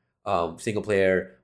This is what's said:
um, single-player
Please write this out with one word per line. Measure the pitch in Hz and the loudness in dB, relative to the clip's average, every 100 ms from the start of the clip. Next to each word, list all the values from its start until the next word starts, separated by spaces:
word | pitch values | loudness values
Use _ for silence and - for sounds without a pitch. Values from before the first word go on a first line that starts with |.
| _ _ 101 | _ _ -4
um, | 90 85 80 | -2 -2 -4
single-player | 117 104 98 98 95 92 90 - | -6 -4 0 2 4 2 -2 -14